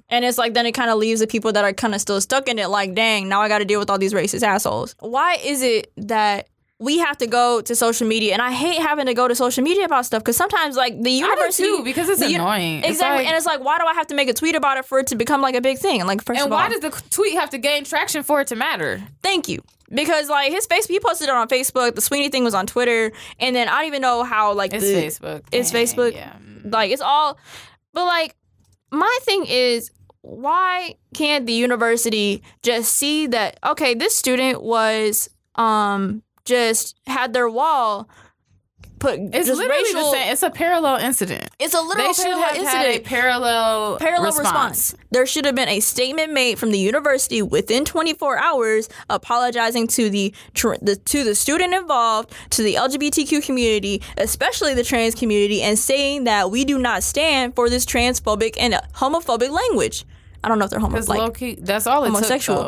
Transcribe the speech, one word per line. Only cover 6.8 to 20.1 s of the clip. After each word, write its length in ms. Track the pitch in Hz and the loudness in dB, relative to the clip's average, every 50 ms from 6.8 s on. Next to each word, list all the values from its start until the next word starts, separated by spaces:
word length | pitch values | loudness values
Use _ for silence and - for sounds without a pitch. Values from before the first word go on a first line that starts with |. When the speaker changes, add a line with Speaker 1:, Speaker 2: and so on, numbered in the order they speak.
| 226 277 302 | -4 0 0
Speaker 1:
have 200 | 339 330 294 285 | 2 2 0 0
to 80 | 285 247 | -2 -2
go 360 | 233 226 240 240 240 240 226 | 0 2 4 4 4 2 0
to 120 | - - 240 | 0 -2 0
social 320 | 233 240 233 226 - 240 | 2 2 2 2 0 0
media? 280 | 220 220 226 220 208 185 | 0 0 2 2 2 2
And 80 | 214 | 0
I 100 | 247 247 | 0 0
hate 300 | 254 247 285 349 349 320 | -2 0 0 0 0 0
having 240 | 320 302 302 302 269 | 0 0 0 0 0
to 80 | 262 240 | 0 2
go 160 | 233 247 247 | 2 2 2
to 40 | 240 | 2
social 280 | 240 254 247 240 269 254 | 2 2 0 2 0 0
media 220 | 311 359 392 381 | 2 2 2 2
about 200 | 330 294 254 247 | 2 2 0 0
stuff, 160 | - - 220 - | 0 -2 -2 0
'cause 100 | 247 233 | 0 0
sometimes, 400 | - 349 403 427 349 320 294 262 | 2 0 2 2 0 0 0 0
like, 260 | 254 254 247 202 - | 0 0 0 0 -2
the 80 | 233 254 | 0 0
Speaker 2:
I 120 | 254 262 | 2 2
do 40 | 320 392 | 2 0
Speaker 1:
university 340 | 415 - - - - - 370 415 | 2 2 2 0 2 0 2 2
Speaker 2:
too, 140 | 415 320 233 | 2 0 -2
because 240 | 247 269 320 339 339 | -2 -2 0 0 2
it's 100 | 403 - | 2 2
Speaker 1:
the 60 | - | 2
uni-, 100 | - 311 | 0 0
Speaker 2:
annoying. 440 | - 170 190 - 196 175 165 160 147 | 0 0 0 0 0 0 -2 -2 0
It's 100 | - - | -2 -2
Speaker 1:
Exactly. 300 | - 311 359 311 285 269 | 0 2 0 2 2 2
Speaker 2:
like 80 | 262 | 2
Speaker 1:
And 100 | 302 320 | 0 0
it's 80 | 330 311 | 0 0
like, 180 | 349 311 269 254 | 0 -2 -2 0
why 140 | 277 311 | 0 0
do 80 | 339 339 | 2 2
I 80 | 330 320 | 0 0
have 140 | 339 311 | 0 -2
to 60 | - 285 | -2 0
make 120 | 285 277 | 0 0
a 60 | 247 226 | 0 0
tweet 220 | - 311 320 320 | 0 0 0 0
about 220 | 311 277 277 269 | 2 2 2 0
it 60 | 262 262 | 0 -2
for 160 | - 269 262 | 0 0 0
it 80 | 262 | 0
to 80 | 262 262 | 0 0
become, 240 | 208 233 226 294 277 | -2 0 2 2 2
like, 140 | 277 262 240 | 2 2 0
a 60 | 247 | 2
big 160 | 247 269 269 | 2 0 0
thing? 280 | 254 - 392 294 208 175 | 2 0 0 0 0 0
Like, 160 | 190 196 208 | 0 -2 -2
first 160 | - - 240 | -2 -2 -2
Speaker 2:
And 100 | 262 285 | 0 0
Speaker 1:
of 40 | 277 | 0
Speaker 2:
why 140 | - 311 370 | 2 0 0
Speaker 1:
all 40 | 440 | 0
Speaker 2:
does 100 | 453 392 | 0 -2
the 100 | 311 311 | -4 -6
c-, 140 | - - - - | -8 -8 -8 -6
tweet 240 | - - 427 392 302 349 | 0 0 0 2 2 0
have 100 | - 285 | -2 -2
to 60 | 277 262 | -4 -2
gain 260 | 226 285 294 294 285 | 0 0 0 0 -2
traction 380 | - - 302 339 - - 302 277 | -2 -2 -2 -2 -2 -4 -4 0
for 180 | - 302 285 | 0 0 0
it 60 | 285 | 0
to 100 | - 240 | -2 -2
matter? 440 | 220 262 320 285 190 156 131 92 - - - - _ - | -2 -2 -2 -2 -2 -2 -2 -4 -4 -8 -14 -16 _ -2
Speaker 1:
Thank 240 | 381 392 349 - | 0 0 0 -2
you. 140 | - 160 - - _ _ _ _ _ | -4 -6 -8 -8 _ _ _ _ _
Because, 380 | - 254 302 302 | -4 -2 0 2